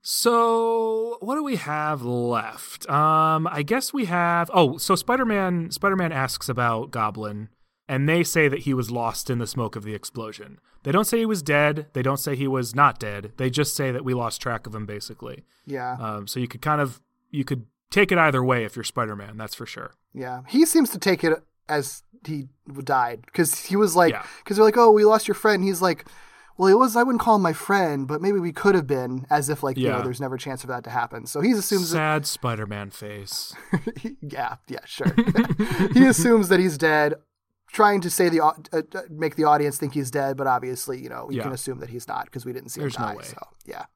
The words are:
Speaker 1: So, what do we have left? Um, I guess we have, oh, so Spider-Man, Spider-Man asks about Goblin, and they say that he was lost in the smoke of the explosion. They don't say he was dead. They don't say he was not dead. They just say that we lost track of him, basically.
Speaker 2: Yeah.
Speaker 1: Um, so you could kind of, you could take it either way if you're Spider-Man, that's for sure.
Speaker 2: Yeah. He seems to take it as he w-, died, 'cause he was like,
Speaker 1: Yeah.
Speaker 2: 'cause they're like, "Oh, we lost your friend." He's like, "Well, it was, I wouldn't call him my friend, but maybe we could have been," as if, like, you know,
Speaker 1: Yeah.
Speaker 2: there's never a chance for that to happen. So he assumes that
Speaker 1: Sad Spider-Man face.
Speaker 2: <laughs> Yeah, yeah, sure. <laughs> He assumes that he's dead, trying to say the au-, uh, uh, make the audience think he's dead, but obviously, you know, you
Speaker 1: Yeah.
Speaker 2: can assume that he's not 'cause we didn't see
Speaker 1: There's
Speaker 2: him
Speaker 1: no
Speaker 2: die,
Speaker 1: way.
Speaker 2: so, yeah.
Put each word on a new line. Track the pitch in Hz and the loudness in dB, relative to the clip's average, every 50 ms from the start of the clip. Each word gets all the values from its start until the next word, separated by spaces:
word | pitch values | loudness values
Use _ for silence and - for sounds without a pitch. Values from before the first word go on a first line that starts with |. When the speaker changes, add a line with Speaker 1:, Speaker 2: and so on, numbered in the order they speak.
Speaker 1:
So, | _ - - - - 233 240 233 233 233 226 226 226 226 226 226 226 226 220 220 220 233 233 - | _ -6 -4 0 0 2 4 4 4 4 2 2 0 0 0 0 -2 -2 -2 -4 -4 -6 -8 -10
what | 190 208 262 | -6 -6 -4
do | 302 311 | -4 -2
we | 285 262 | -4 -4
have | 180 - 143 151 151 151 151 151 143 120 | -4 -4 -4 -6 -4 -2 -4 -4 -4 -4
left? | 120 123 123 120 120 120 113 107 110 110 - - - - - - - | -4 -2 -2 -2 0 -2 -2 -4 -6 -10 -14 -16 -16 -16 -16 -8 -2
Um, | 135 143 151 156 156 156 160 160 160 160 160 170 | 0 2 2 4 4 4 4 2 2 0 0 -2
I | 180 147 147 | -2 -4 -2
guess | 147 220 262 262 - - | 0 -2 -2 -2 -4 -4
we | 277 233 | -4 -4
have, | 180 175 175 175 170 170 170 170 170 - | -2 0 0 0 2 0 0 -2 0 4
oh, | 190 170 135 156 165 | 4 4 4 2 -4
so | - - 196 | -2 0 0
Spider-Man, | 170 - - 247 262 262 226 214 202 190 185 180 170 165 185 | 0 0 -2 0 0 0 0 0 0 0 0 -2 -2 -4 -6
Spider-Man | - - - 196 196 190 180 165 165 | -8 -2 -2 0 0 0 -2 -2 -2
asks | 135 135 131 - - - - | -2 -4 -4 -4 -8 -6 -6
about | 131 120 123 120 117 113 123 147 | -4 -2 0 0 0 -2 -6 -6
Goblin, | - 120 110 107 98 107 107 104 104 104 110 107 _ _ _ _ _ _ _ | -6 -4 -4 -4 -4 -6 -8 -8 -8 -10 -12 -14 _ _ _ _ _ _ _
and | _ 139 131 139 147 | _ -2 0 2 2
they | 160 175 170 | 2 2 2
say | 165 - 170 156 143 | 2 2 2 4 4
that | 135 139 | 2 0
he | - 139 135 | -2 -2 0
was | 127 123 113 | 0 -2 -2
lost | 120 120 117 117 110 - - - | -4 -4 -2 -4 -4 -6 -6 -4
in | 127 120 | -4 -4
the | 120 | -4
smoke | 104 - 131 120 107 - | -6 -4 -4 -4 -4 -6
of | 113 101 | -8 -10
the | 107 107 | -10 -12
explosion. | 101 - - _ 117 110 110 107 - 104 - - _ _ _ _ - _ | -10 -12 -12 _ -10 -12 -12 -12 -14 -18 -20 -20 _ _ _ _ -12 _
They | 139 143 | 0 2
don't | 190 214 | 2 2
say | - - 233 | 2 2 0
he | 226 | 2
was | 220 214 190 147 | 0 -2 -4 -2
dead. | 143 147 147 147 147 151 151 147 - _ | 0 2 4 4 2 2 -2 -6 -8 _
They | 135 127 | -2 -2
don't | 131 139 139 | -2 -2 -2
say | - 151 143 | -2 -4 -4
he | 127 139 135 | -2 -2 -2
was | 131 131 123 113 113 | -2 -2 -4 -4 2
not | 127 147 139 117 - | 4 4 4 4 0
dead. | 117 107 101 101 101 104 - | -8 -8 -8 -8 -10 -14 -8
They | - 131 131 | -4 -4 -2
just | 123 143 147 143 - | 0 0 -2 -2 -2
say | - 143 131 123 | -4 -4 -4 -4
that | 123 131 | -4 -4
we | 127 127 | -4 -2
lost | 123 117 113 - - | -2 -2 -4 -6 -6
track | - 131 117 110 - | -6 -6 -6 -6 -8
of | 113 107 | -12 -12
him, | 110 107 | -12 -10
basically. | 101 104 104 - - 113 _ 113 120 127 143 - _ _ _ _ | -10 -10 -12 -12 -14 -16 _ -14 -14 -14 -14 -18 _ _ _ _
Speaker 2:
Yeah. | - 139 131 127 127 127 127 | -10 -10 -8 -6 -8 -8 -8
Speaker 1:
Um, | 120 110 107 104 101 | -8 -8 -8 -8 -8
so | 98 - 127 | -8 -6 -6
you | 123 117 | -6 -6
could | - 117 - | -6 -6 -2
kind | 151 151 147 | -2 0 0
of, | 143 135 120 - _ _ _ _ _ _ | 0 -2 -4 -12 _ _ _ _ _ _
you | - 147 135 | -6 -6 -4
could | - 139 127 110 _ _ _ _ _ | -4 -4 -6 -8 _ _ _ _ _
take | - 196 202 185 185 | 2 2 2 4 4
it | 175 | 4
either | 165 156 139 131 127 | 4 4 4 2 2
way | 127 127 120 113 | 2 0 0 0
if | 104 - | -4 -8
you're | 123 110 | -8 -10
Spider-Man, | - - - 120 107 104 101 101 104 107 | -8 -4 -4 -4 -4 -6 -10 -12 -14 -14
that's | 107 110 107 - | -14 -14 -14 -12
for | - 120 | -14 -14
sure. | 110 - - 120 - _ _ _ _ _ | -14 -14 -16 -16 -16 _ _ _ _ _
Speaker 2:
Yeah. | - 131 127 127 127 131 - | -14 -12 -10 -10 -12 -12 -2
He | - 262 320 | 4 4 4
seems | 320 - 330 285 226 | 6 6 4 2 2
to | - 185 | 0 -2
take | - 196 185 - - | 0 0 0 2 2
it | 165 160 160 _ _ _ _ _ _ | 2 2 0 _ _ _ _ _ _
as | 151 147 139 143 - - _ _ _ 240 _ | -2 -2 -2 -4 -8 -14 _ _ _ _ _
he | - 156 147 135 131 _ _ _ | -10 -8 -8 -10 -12 _ _ _
w-, | - 143 139 139 | -18 -14 -12 -4
died, | 131 139 127 123 120 120 117 - - _ | -2 0 0 0 0 -4 -10 -16 -10 _
'cause | - 170 151 - - - | 0 0 0 0 -4 -6
he | - 185 | -2 2
was | 196 214 196 165 | 2 4 4 6
like, | 175 - - 151 | 6 6 4 4
Speaker 1:
Yeah. | 101 - - - - - | 0 -8 -12 -18 -18 -8
Speaker 2:
'cause | - 202 | -6 4
they're | 202 214 | 6 6
like, | 214 208 240 | 6 8 8
"Oh, | 240 226 | 8 8
we | 214 214 214 | 8 8 8
lost | 208 220 214 - - | 8 6 6 2 0
your | 202 | -4
friend." | - - 214 208 190 180 | 2 2 2 4 4 2
He's | 196 190 170 185 | 0 0 2 2
like, | 180 165 - - - - - - - - - - _ _ | 2 0 0 -6 -20 -20 -20 -20 -20 -20 -20 -20 _ _
"Well, | - 180 190 | 2 6 8
it | 196 220 | 8 8
was, | 262 254 214 | 8 6 4
I | 233 240 | 2 2
wouldn't | 262 254 233 | 4 2 0
call | - 233 220 | 4 4 4
him | 208 185 | 6 4
my | 170 156 | 2 0
friend, | - - - 196 202 185 160 147 139 135 131 | -2 -2 0 2 2 2 2 0 -2 -4 -4
but | 151 151 170 | -4 -2 0
maybe | 196 208 196 | 0 0 0
we | 175 175 156 | 0 -2 -6
could | - - 202 190 | 2 4 4 4
have | 185 160 | 4 4
been," | 131 143 131 127 123 127 131 131 - | 2 -2 -2 -2 -4 -6 -6 -2 0
as | 147 147 143 135 | 0 0 2 0
if, | 151 143 - | -4 -4 -2
like, | 139 131 | -4 -2
you | 127 127 120 | 0 0 0
know, | 110 107 | 0 0
Speaker 1:
Yeah. | 104 | -2
Speaker 2:
there's | 127 123 - | -4 -6 -6
never | 139 131 131 | -6 -8 -6
a | 131 | -8
chance | - 143 135 123 - | -8 -10 -10 -10 -10
for | 123 | -10
that | 127 120 113 | -10 -10 -10
to | 117 | -6
happen. | 113 123 117 - - 120 113 | -6 -6 -6 -6 -8 -12 -12
So | 127 - 147 151 | -8 -4 0 2
he | 226 254 | 2 2
assumes | 208 190 - 208 196 180 165 | 2 0 0 0 0 0 0
that | 165 160 | -2 0
Speaker 1:
Sad | 156 156 156 151 147 | 0 2 0 0 -2
Spider-Man | - - - - 123 117 107 107 101 104 104 101 101 | -4 -8 -6 -4 -4 -4 -4 -6 -8 -8 -10 -10 -12
face. | - - - 104 104 104 101 101 - - - - - - - - | -14 -16 -14 -14 -14 -14 -14 -12 -10 -10 -10 -12 -14 -18 -10 -4
Speaker 2:
<laughs> | - 180 - 220 226 - - 226 277 - - | -4 -4 -4 -6 -12 -10 -14 -14 -14 -14 -16
Yeah, | 147 139 131 127 117 - - _ | -14 -10 -8 -8 -8 -8 -12 _
yeah, | _ 127 - - | _ -14 -14 -14
sure. | - - - 135 185 - - 226 233 - 208 240 - - | -14 -10 -2 -2 0 2 2 2 2 2 0 2 0 0
<laughs> | - 208 - - - 190 - - | -2 -2 -2 0 0 0 4 8
He | 240 269 | 8 8
assumes | 262 240 - 165 240 233 226 202 175 | 8 8 4 4 6 6 6 6 4
that | 196 180 | 4 4
he's | 185 185 156 139 | 4 2 0 2
dead, | 156 160 156 151 151 147 156 - _ _ _ _ _ _ _ _ _ _ | 2 4 4 4 4 2 0 -2 _ _ _ _ _ _ _ _ _ _
trying | - - 214 208 202 202 | 2 4 4 4 4 2
to | 170 175 | 0 -2
say | - - 185 175 | 0 2 2 4
the | 165 165 | 4 4
au-, | 156 151 156 - 151 - - | 4 2 2 0 -10 -6 -4
uh, | 160 156 - - | -4 -4 -4 -10
uh, | 190 180 - | -12 -12 -12
make | 160 151 160 156 139 | -8 -4 -4 -4 -2
the | - 156 | 0 4
audience | 151 147 147 147 147 135 | 4 4 4 2 0 -2
think | - - 143 131 | -4 -6 -4 -4
he's | 147 139 123 | -4 -6 -2
dead, | 120 147 139 135 135 131 | -2 -2 -2 -2 -2 -2
but | 139 | 0
obviously, | 135 127 123 123 127 127 123 - - 131 127 | 0 0 0 0 -4 -8 -8 -8 -8 -10 -10
you | 131 123 | -10 -12
know, | 123 123 120 - | -14 -12 -10 -8
you | 135 | -6
Speaker 1:
Yeah. | 123 110 | -6 -6
Speaker 2:
can | 135 131 | -6 -8
assume | 123 - - 131 127 | -8 -8 -8 -8 -10
that | - 123 | -10 -12
he's | 117 120 - - | -12 -14 -10 -10
not | - 123 123 - - | -8 -8 -8 -10 -12
'cause | 135 120 | -12 -10
we | 127 123 | -10 -12
didn't | 123 - 123 | -12 -12 -14
see | - 147 | -10 -6
Speaker 1:
There's | 151 139 120 | -6 -6 -6
Speaker 2:
him | 120 117 | -6 -6
Speaker 1:
no | 107 | -8
Speaker 2:
die, | 104 | -8
Speaker 1:
way. | - - | -10 -14
Speaker 2:
so, | - - - - - _ _ - | -16 -16 -18 -20 -20 _ _ -18
yeah. | - - - - - _ | -16 -14 -14 -14 -16 _